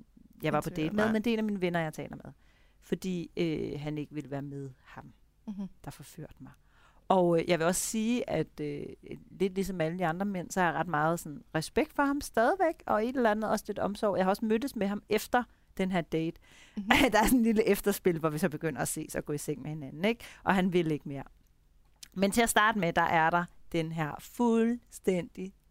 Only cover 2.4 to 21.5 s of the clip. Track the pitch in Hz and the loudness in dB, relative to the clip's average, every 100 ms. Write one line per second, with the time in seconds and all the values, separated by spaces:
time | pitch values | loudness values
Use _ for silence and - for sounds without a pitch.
2.4 | _ _ _ _ - 180 190 180 - - | _ _ _ _ -6 -6 -4 -6 -6 -4
3.4 | 170 - 110 147 151 151 143 147 135 139 | -2 -2 -6 -8 -8 -8 -8 -10 -10 -8
4.4 | 143 139 139 131 - - 139 - _ _ | -8 -10 -12 -16 -20 -20 -20 -20 _ _
5.4 | - 196 196 - - - 143 - 151 - | -12 -10 -12 -14 -18 -18 -18 -18 -18 -18
6.4 | 131 - _ _ _ _ - 190 175 165 | -20 -20 _ _ _ _ 2 4 6 4
7.4 | - 170 165 180 - 220 220 247 - 156 | 2 2 2 0 -2 -2 0 0 -2 -2
8.4 | 156 - 151 143 - - - - - - | -4 -6 -8 -8 -10 -14 -16 -16 -12 -4
9.4 | 190 185 190 185 160 180 175 170 202 180 | -2 0 -4 -2 -2 0 -2 0 -2 -4
10.4 | - - 175 147 175 151 156 170 - 143 | -4 0 2 2 0 0 2 0 -4 -12
11.4 | - 160 - - 311 - 277 285 - - | -6 -6 -2 -2 0 0 0 0 -2 2
12.4 | 240 381 339 339 - 214 233 269 226 208 | 2 4 0 0 -2 0 0 2 2 2
13.4 | 214 214 - 202 185 202 214 180 185 202 | 0 -2 -2 -4 -4 -2 0 2 2 2
14.4 | 220 226 269 226 196 202 - 214 - 247 | 0 0 0 -2 -2 -4 -2 -2 0 -2
15.4 | 233 _ _ - 190 190 156 160 165 - | -2 _ _ -4 -2 -2 -2 -2 -2 -6
16.4 | - - - - 196 285 269 214 214 254 | -14 -20 -14 -4 2 4 6 4 6 6
17.4 | 226 220 - 196 202 196 185 165 160 151 | 4 4 4 2 2 2 2 2 0 0
18.4 | 175 151 160 147 156 - 156 - - 147 | -2 0 -4 -4 -4 -6 -6 -6 -4 -6
19.4 | - 147 160 156 135 147 202 233 - - | -6 -8 -8 -10 -10 -4 -2 -2 -8 -6
20.4 | - 190 185 175 156 147 156 139 - - | 0 2 2 2 2 -2 -4 -10 -12 -20
21.4 | _ | _